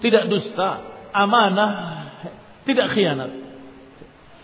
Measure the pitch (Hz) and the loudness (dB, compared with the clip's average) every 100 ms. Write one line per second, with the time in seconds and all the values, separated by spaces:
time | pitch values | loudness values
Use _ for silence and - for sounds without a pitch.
0 | 233 214 - 196 - 170 190 139 - - | 4 4 4 -2 -2 -2 -2 -2 -10 -16
1 | - 202 202 240 202 190 214 190 170 160 | -4 0 4 6 4 4 0 0 -8 -10
2 | 143 - 180 - - - - 220 196 214 | -12 -14 -16 -18 -20 -10 -2 0 2 2
3 | 175 135 127 - - - - - - - | 0 0 -6 -12 -16 -18 -20 -20 -20 -20
4 | - - - - | -20 -20 -20 -20